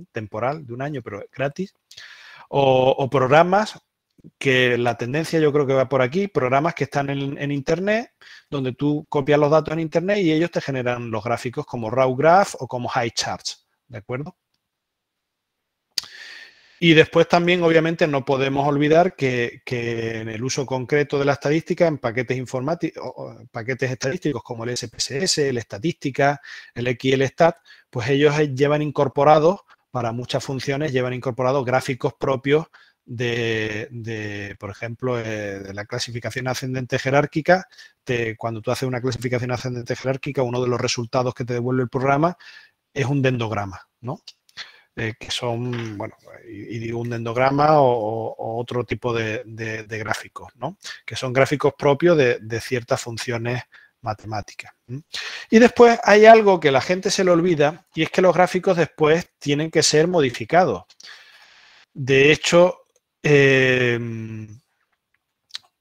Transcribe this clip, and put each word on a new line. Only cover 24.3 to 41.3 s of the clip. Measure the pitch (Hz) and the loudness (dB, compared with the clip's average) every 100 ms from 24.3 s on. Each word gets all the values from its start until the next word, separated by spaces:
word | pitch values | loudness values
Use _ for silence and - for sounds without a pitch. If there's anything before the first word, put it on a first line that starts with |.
| 127 | -6
como | - 117 113 | -8 -10 -8
el | |
S | 123 113 | -8 -10
P | - | -10
S | - 135 | -8 -4
S, | 185 - 139 | -4 -2 -2
el | 123 | -2
Estadística, | - 101 156 - 143 131 143 147 - - - - | -6 -8 -6 -4 -6 0 0 0 -8 -20 -16 -8
el | 120 | -4
X | 123 131 | -2 0
L | 135 135 | 2 0
stat, | - 170 175 _ - _ | 2 2 2 _ -20 _
pues | 127 110 | -8 -2
ellos, | 139 147 147 | 2 2 2
eh, | 151 | 0
llevan | 131 143 151 | 0 0 2
incorporados, | 151 135 139 - 143 156 156 202 _ _ _ | -2 -2 -2 2 6 6 6 2 _ _ _
para | 127 117 | -6 -6
muchas | 117 123 135 | -6 -6 -6
funciones, | - 135 131 139 151 | -6 -8 -4 -4 -2
llevan | 127 127 | -2 -2
incorporados | 127 127 117 127 143 123 | -4 -6 -2 0 0 0
gráficos | 127 - 127 143 | -2 -2 -4 -4
propios | - 143 135 139 147 165 - _ _ | -4 -4 -2 2 0 0 -14 _ _
de, | - 120 123 120 117 113 107 107 117 | -14 -6 -4 -2 -2 -2 -4 -6 -10
de, | 120 110 110 107 104 101 98 | -12 -10 -10 -8 -10 -12 -12
por | 101 | -14
ejemplo, | 98 113 117 127 120 | -12 -12 -8 -4 -4
eh, | 113 107 104 98 | -4 -6 -8 -10
de | 98 | -12
la | 98 | -12
clasificación | 101 120 - 120 117 127 127 | -10 -8 -8 -8 -10 -8 -6
ascendente | 123 131 127 123 131 | -6 -6 -8 -4 -4
jerárquica. | 131 135 143 165 147 185 190 _ - _ - | 0 0 0 -2 2 2 2 _ -20 _ -6
Te, | 120 117 110 | -4 -4 -6
cuando | 113 113 | -8 -8
tú | 104 | -6
haces | 120 131 | -4 -4
una | 127 | -4
clasificación | 127 117 123 123 123 | -4 -4 -4 -4 -4
ascendente | 123 131 123 117 123 | -6 -6 -8 -8 -6
jerárquica, | 127 135 - 139 | -4 -4 -4 -4
uno | 127 123 | -2 -2
de | 123 | -2
los | 123 | -2
resultados | 123 - 117 131 127 | -2 -4 -4 -2 -2